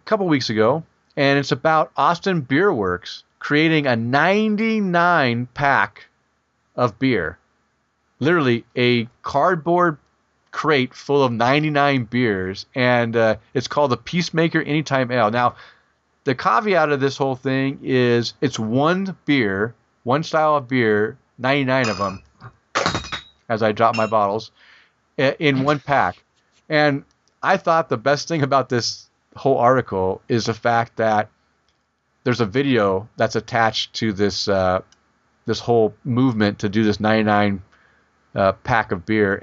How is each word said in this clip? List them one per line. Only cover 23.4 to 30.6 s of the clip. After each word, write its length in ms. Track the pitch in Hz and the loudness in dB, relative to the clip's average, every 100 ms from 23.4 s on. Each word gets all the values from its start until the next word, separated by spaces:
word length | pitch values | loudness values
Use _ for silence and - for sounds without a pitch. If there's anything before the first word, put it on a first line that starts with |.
| - | -6
as 140 | 110 | -2
I 80 | 110 | 0
drop 240 | 107 113 113 | 2 2 2
my 100 | 110 | 0
bottles, 460 | 110 101 107 - _ - - _ _ _ - | 0 0 -4 -8 _ -20 -20 _ _ _ -2
i-, 180 | 135 - | 0 2
in 240 | 151 135 | 0 0
one 160 | 135 147 | 0 -2
pack. 380 | - 139 92 - _ _ _ _ - | 0 0 0 -4 _ _ _ _ -4
And 340 | 156 151 139 - _ _ - | 2 2 0 -6 _ _ -8
I 140 | 147 190 | -2 0
thought 320 | 180 165 156 | 2 0 0
the 80 | 123 | -2
best 320 | 120 143 - | 0 -2 -2
thing 120 | 165 | -2
about 280 | 135 139 123 | 0 0 0
this 380 | 123 - - - _ _ - | -2 -2 -8 -18 _ _ -4
whole 220 | 139 131 | 0 2
article 640 | 120 131 - 95 92 95 - | 4 2 0 -2 -2 -4 -2
is 160 | 120 113 | -2 -2
the 80 | |
fact 420 | 110 | -2